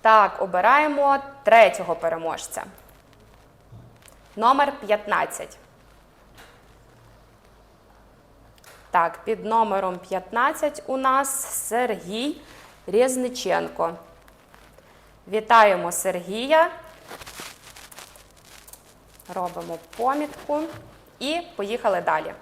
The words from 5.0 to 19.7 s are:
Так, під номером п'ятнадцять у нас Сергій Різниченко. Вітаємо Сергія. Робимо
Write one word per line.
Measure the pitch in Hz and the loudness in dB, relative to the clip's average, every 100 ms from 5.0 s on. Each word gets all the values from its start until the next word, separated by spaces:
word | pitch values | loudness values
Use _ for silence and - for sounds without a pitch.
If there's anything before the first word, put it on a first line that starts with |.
| 208 175 156 - - - - _ _ _ _ _ _ - - - _ _ _ _ - _ _ _ _ _ _ _ _ _ _ _ _ _ _ _ - - - | 0 -2 -2 -8 -14 -16 -20 _ _ _ _ _ _ -20 -20 -20 _ _ _ _ -20 _ _ _ _ _ _ _ _ _ _ _ _ _ _ _ -20 -20 -2
Так, | 180 165 - | 0 0 -4
під | - 214 | -8 -6
номером | 190 226 214 196 190 180 | -2 0 2 0 -2 -6
п'ятнадцять | - 185 - 233 269 311 294 294 - | -8 -8 -4 -2 -2 0 -6 -6 -8
у | 262 | -2
нас | 262 269 277 - - - - | 2 2 0 -6 -8 -10 -4
Сергій | 233 247 190 165 214 277 330 - - - - - | -2 -2 -4 -6 -6 -6 -8 -16 -20 -20 -18 -2
Різниченко. | 202 262 254 247 254 185 170 170 - 165 165 - - - _ _ - - - _ - _ _ - | 2 2 0 -4 -6 -2 -2 -4 -4 -4 -4 -18 -20 -20 _ _ -20 -20 -20 _ -20 _ _ -6
Вітаємо | 208 214 233 214 180 170 | -6 4 8 8 4 -2
Сергія. | 175 190 180 175 214 262 311 349 - - - - - - - - - - - - - - - - - - - - - - _ _ - - | -4 -4 -6 -6 -8 2 4 4 -2 -20 -20 -20 -18 -18 -16 -18 -18 -20 -20 -20 -20 -20 -20 -20 -20 -20 -20 -20 -20 -20 _ _ -20 -12
Робимо | 180 180 175 170 | -8 -6 -8 -12